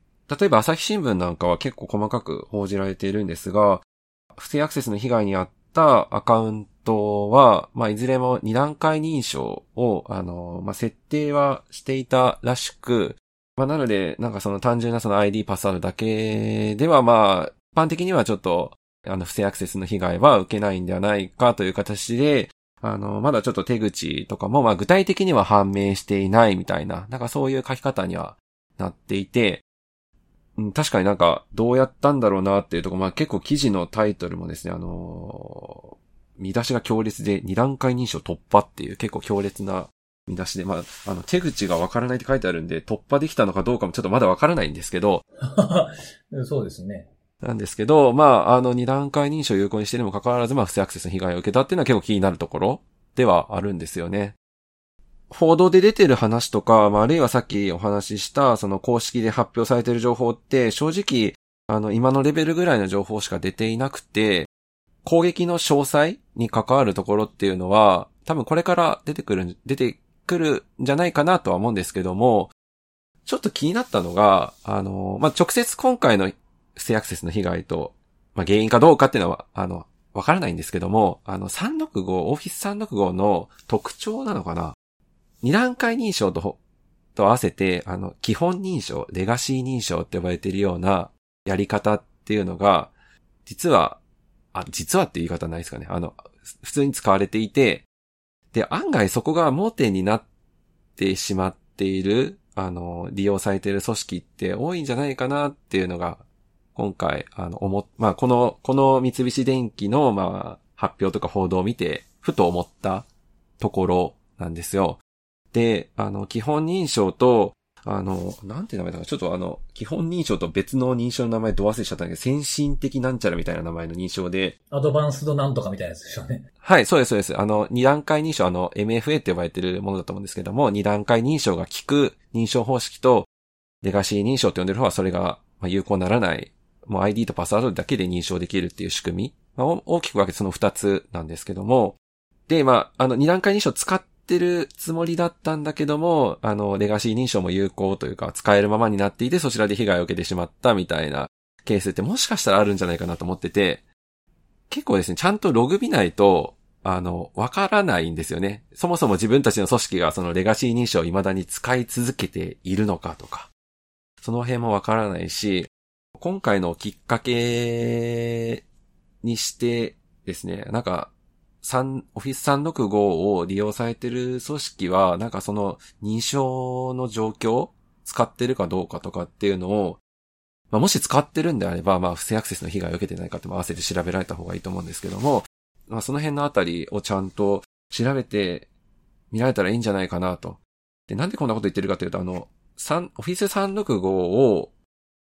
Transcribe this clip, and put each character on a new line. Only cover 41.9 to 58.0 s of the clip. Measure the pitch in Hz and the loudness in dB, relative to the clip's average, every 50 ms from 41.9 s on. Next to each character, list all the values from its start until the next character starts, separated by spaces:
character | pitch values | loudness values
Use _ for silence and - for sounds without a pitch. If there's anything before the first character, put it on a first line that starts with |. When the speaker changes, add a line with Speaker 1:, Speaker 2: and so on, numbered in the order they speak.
| - 120 | -2 -4
Speaker 1:
ら | 120 123 | -2 -2
な | 127 | -4
い | 120 | -6
っ | |
て | - | -2
書 | - 135 | -2 -2
い | 127 | 0
て | 107 92 | 0 -2
あ | |
る | 87 82 | -4 -4
ん | 80 85 | -6 -6
で、 | 85 80 | -8 -8
突 | - - 110 - - _ | -6 -6 -8 -8 -2 _
破 | 139 143 | 0 0
で | 151 156 | 0 -2
き | - | 0
た | - 113 | 0 0
の | 98 90 | 0 0
か | 95 92 | -2 0
ど | 117 123 | 0 -2
う | 113 | -2
か | - | -2
も | 90 | -4
ち | 85 - | -6 -6
ょ | |
っ | - | -4
と | 95 | 0
ま | 101 131 | 2 4
だ | 120 92 | 4 4
わ | 92 - | 4 4
か | - 151 | 2 2
ら | 175 | 2
な | 143 92 | 0 0
い | 76 | -2
ん | 73 | -4
で | 82 | -8
す | 82 - | -10 -6
け | - 90 | -4 0
ど。 | 95 104 92 - - _ _ - 131 131 - - 190 - 170 180 | 2 2 2 0 -2 _ _ -8 -8 -2 0 0 0 2 2 0
Speaker 2:
<laughs> | - - - - - - - - _ _ - 139 120 | 0 0 -4 -12 -18 -20 -20 -20 _ _ -8 -8 -6
そ | - - 107 | -4 -4 -4
う | 107 | -4
で | 87 | -6
す | - - 90 | -10 -12 -12
ね。 | 98 101 90 - - _ _ _ _ _ _ | -12 -12 -12 -14 -18 _ _ _ _ _ _
Speaker 1:
な | - - 117 | -8 -8 -6
ん | 107 | -6
で | 101 | -6
す | - - - | -8 -6 -4
け | 107 | 2
ど、 | 120 156 156 143 123 | 6 6 8 8 8
ま | 120 143 151 | 8 8 8
あ、 | 143 123 104 - - 123 | 8 8 8 6 6 4
あ | 127 | 4
の、 | 127 123 123 | 4 2 0
二 | 123 123 | 0 0
段 | 120 135 139 143 139 | 0 0 -2 -2 -2
階 | - 151 143 - | 0 0 0 0
認 | 156 156 143 | -2 -4 -2
証 | - 107 | 0 2
を | 95 | 2
有 | 98 98 | 2 0
効 | - 107 | 0 -4
に | 107 | -4
し | - | -4
て | - 120 | -4 -4
い | |
る | 120 | -4
に | 101 | -4
も | |
か | 95 101 | -4 -2
か | - 123 | -2 0
わ | 123 123 | 0 0
ら | 120 117 | 0 0
ず、 | 135 | 0
ま | 139 107 | 0 0
あ、 | |
不 | 92 | 0
正 | - 101 | 0 -2
ア | 95 - | -2 -2
ク | - | -4
セ | 87 | -10
ス | - | -10
の | 90 | -6
被 | 90 95 | -4 -4
害 | 92 90 87 | -2 -2 -2
を | 90 | -2
受 | 87 | -4
け | 104 | 0
た | 98 127 | 2 2
っ | 135 - | 2 2
て | 185 | 0
い | |
う | 180 | 0
の | |
は | 135 | 2
結 | 127 123 101 | 2 2 2
構 | |
気 | - - 107 | 2 0 0
に | 98 | 2
な | 95 95 | 2 2
る | 87 - | 0 -2
と | 85 - | -6 -8
こ | - 82 | -4 -2
ろ | 92 104 143 - - _ _ _ _ _ _ | -2 -2 -2 -4 -8 _ _ _ _ _ _
で | - 127 | 2 4
は | 110 90 85 - - 107 | 6 6 4 4 0 -4
あ | 95 | -4
る | 92 101 95 | -4 -4 -4
ん | 85 | -6
で | 82 | -8
す | 80 - 92 | -8 -8 -8
よ | 85 87 | -8 -6
ね。 | 92 104 101 101 107 _ _ _ _ _ _ _ _ _ _ _ _ _ - _ - - - _ | -4 -4 -4 -6 -8 _ _ _ _ _ _ _ _ _ _ _ _ _ -20 _ -20 -20 -20 _
報 | - - 170 160 170 | -2 2 6 6 6
道 | 165 180 185 | 8 6 8
で | 185 185 | 8 8
出 | 185 214 220 | 8 6 6
て | - 202 156 | 6 6 6
る | 127 | 6
話 | - 120 107 113 120 - - | 4 4 2 2 0 -2 -2
と | - 107 | -2 -2
か、 | - - 113 110 104 104 | 4 6 8 8 8 8
ま | 101 104 | 6 4
あ、 | 110 | 4
あ | 120 | 4
る | 160 | 4
い | 170 | 4
は | 139 117 | 2 2
さ | - 127 | 2 0
っ | - - | -2 0
き | - 101 101 95 | -2 -2 -2 -2
お | 85 85 | -2 -2
話 | 101 104 104 101 | -2 -2 -2 -2